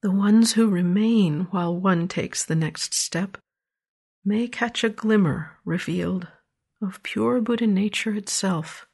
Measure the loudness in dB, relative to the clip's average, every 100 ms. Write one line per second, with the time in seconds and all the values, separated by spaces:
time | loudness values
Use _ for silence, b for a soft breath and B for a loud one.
0 | 0 2 6 6 6 4 4 4 2 2
1 | 4 4 4 2 -2 -2 -2 0 2 2
2 | 0 -4 -6 -6 -2 -2 -2 -4 -6 -4
3 | -4 -4 -6 -8 _ _ _ _ _ _
4 | _ _ -2 -2 -2 -4 -4 -2 -4 -2
5 | 2 4 4 0 -6 -12 -6 -6 -4 -4
6 | -2 -4 -6 _ _ _ _ _ -8 -8
7 | -8 -2 0 0 0 0 2 2 0 -2
8 | -4 -6 -4 -4 -2 -2 -6 -14 -20